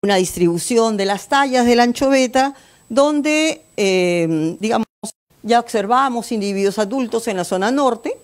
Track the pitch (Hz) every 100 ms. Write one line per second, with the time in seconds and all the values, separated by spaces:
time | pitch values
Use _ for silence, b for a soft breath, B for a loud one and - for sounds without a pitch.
0 | 202 196 185 - 175 170 - 233 226 214
1 | 196 196 - 277 277 254 240 240 240 240
2 | 269 269 254 262 269 277 b b b 226
3 | 285 302 285 302 311 - _ - 202 185
4 | 180 175 165 165 156 - 214 220 226 _
5 | - - _ _ 208 233 233 226 196 247
6 | 269 240 220 226 202 196 196 202 208 269
7 | 240 226 226 190 175 185 196 269 269 226
8 | - 508